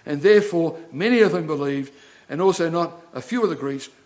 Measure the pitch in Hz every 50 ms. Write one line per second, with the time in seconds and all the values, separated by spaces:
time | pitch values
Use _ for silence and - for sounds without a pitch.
0 | _ 151 147 143 151 202 208 208 202 208 175 170 165 156 - - - - 131 143
1 | 196 240 247 233 214 185 175 180 160 151 151 143 143 139 139 139 135 135 - -
2 | - - - - _ - 139 156 190 190 180 185 170 160 165 170 170 165 - -
3 | - - - 127 - - 233 247 220 180 160 - 135 139 139 135 - - - _
4 | _